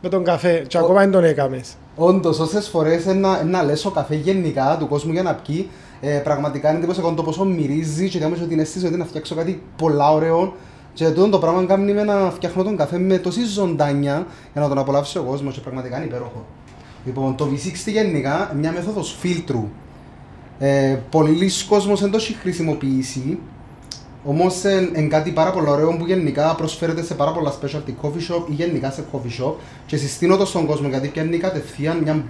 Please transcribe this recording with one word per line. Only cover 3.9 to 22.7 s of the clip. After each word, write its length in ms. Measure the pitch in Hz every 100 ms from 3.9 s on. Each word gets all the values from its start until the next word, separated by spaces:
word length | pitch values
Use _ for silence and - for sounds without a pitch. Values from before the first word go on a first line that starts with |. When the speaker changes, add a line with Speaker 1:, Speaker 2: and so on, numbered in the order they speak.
Speaker 2:
καφέ 240 | 190 139
γενικά 640 | 156 151 190 160 135 135 160
του 100 | 151
κόσμου 240 | 147 151
για 100 | 165
να 120 | 185
πιει, 340 | - - 156 190 - - -
ε, 80 | 139 143
πραγματικά 500 | 139 143 147 139 147
είναι 100 | 160
εντυπωσιακό 340 | 170 180 170
το 100 | 160
πόσο 220 | 160 160
μυρίζει 640 | 196 180 135 147 160 147 190
και 100 | 185
κάνουμε 280 | 156 170 170
την 120 | 160
αίσθηση 280 | 156 - 180
ότι 100 | 170
να 80 |
φτιάξω 300 | 170 156 -
κάτι 280 | 160 165 185 - -
πολλά 340 | 160 143 143
ωραίο. 420 | 156 160 165 190 - - - -
Και 160 | - 160
τούτο 200 | 156 202
το 100 | 196
πράγμα 260 | 160 175
κάνει 280 | 185 196 202
με 120 | 202
να 260 | 208 202 185
φτιάχνω 320 | 175 175 180
τον 140 | 185 202
καφέ 220 | 147 175
με 200 | 185 185
τόση 260 | 180 175
ζωντάνια 840 | 240 202 196 156 147 143 143 143 175 - -
για 80 | -
να 60 | 147
τον 100 | 139
απολαύσει 400 | 135 139 143 185
ο 40 |
κόσμος 320 | 127 139 139
και 60 | 123
πραγματικά 360 | 131 131 123 123
είναι 80 | 151
υπέροχο. 380 | 123 120 - - - - - - -
Λοιπόν, 320 | 127 127 135 131
το 80 | 143
V 20 |
sixty 360 | 139 190 156 -
γενικά, 600 | 214 208 156 123 156 202 143
μια 140 | 156
μέθοδος 440 | 175 180 214 151 -
φίλτρου. 480 | 180 170 - 127 107 - - - - - - - - -
Ε, 380 | 139 139 135 135 117
πολλοί 400 | 160 156 160 190 - -
κόσμος 320 | 208 196 202
δεν 100 | 196
το 60 | 214
έχει 160 | 220
χρησιμοποιήσει, 1040 | 220 185 170 160